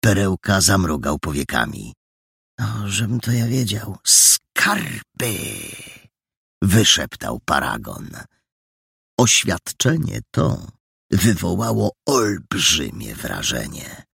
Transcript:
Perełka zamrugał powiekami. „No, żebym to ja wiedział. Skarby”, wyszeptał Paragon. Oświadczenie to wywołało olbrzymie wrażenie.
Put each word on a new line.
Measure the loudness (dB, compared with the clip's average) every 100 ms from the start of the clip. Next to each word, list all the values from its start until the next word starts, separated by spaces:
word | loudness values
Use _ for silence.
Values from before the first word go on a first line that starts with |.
Perełka | 2 2 0 -2 0 2
zamrugał | 4 4 2 0 -2 -4
powiekami. | -4 -4 -2 -2 -2 -4 -12 -16 _ _ _ _ _ -6
„No, | -4 -2 -4
żebym | -2 -2 -2
to | 0
ja | 0 2
wiedział. | 0 0 -2 -6 -6
Skarby”, | 2 4 6 2 _ 0 0 0 -4 -8 -14 _ -4 -4 -6 -10 -14 -16 -20 -20 _ _ _ _ _ _
wyszeptał | 4 6 6 4 0 -8 -8 -6 0
Paragon. | 0 0 -4 -8 -12 -14 -16 -18 _ _ _ _ _ _ _ _ 0
Oświadczenie | 4 4 2 -4 -6 -2 0 0 -2 -6 -4
to | 0 0 0 -8 _ _ _ _
wywołało | 2 4 2 0 -2 -2 0 0 -2 2
olbrzymie | 4 4 -2 -4 0 2 2 -2 -8 -12 -10
wrażenie. | -8 -6 -4 -4 -6 -10 -14 -18 -20